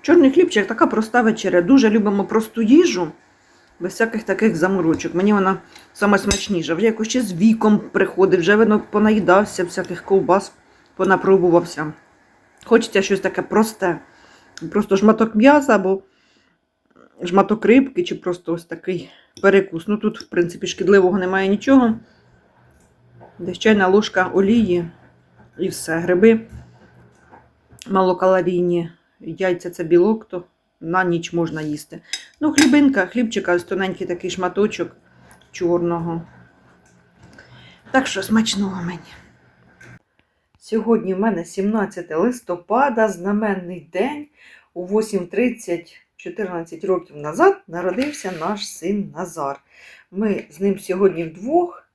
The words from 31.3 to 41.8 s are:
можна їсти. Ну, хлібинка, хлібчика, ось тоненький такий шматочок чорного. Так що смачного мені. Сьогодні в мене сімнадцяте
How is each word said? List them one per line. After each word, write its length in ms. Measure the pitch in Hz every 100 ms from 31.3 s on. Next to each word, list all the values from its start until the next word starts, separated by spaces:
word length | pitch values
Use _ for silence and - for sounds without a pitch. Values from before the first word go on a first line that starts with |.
можна 300 | 170 165 156
їсти. 380 | 156 147 - 170 _ - - _
Ну, 120 | 302
хлібинка, 540 | 285 294 294 285 202 180
хлібчика, 480 | 240 226 202 190
ось 100 | 175
тоненький 420 | 175 190 190 180 180
такий 240 | 175 180
шматочок 640 | 185 180 190 208 - - _ _ _ _ - _
чорного. 680 | - 175 175 170 170 165 165 - - _ _ _ _ _ _ _ _ - - - - - _ -
Так 160 | 262 269
що 160 | 196
смачного 600 | 196 220 220 202 196 180
мені. 160 | 170 170 - - _ _ _ _ _ _ - - _ _ _ _ _ _
Сьогодні 560 | - 226 214 220 185
в 40 | 185
мене 260 | 226 180
сімнадцяте 720 | 170 - 196 214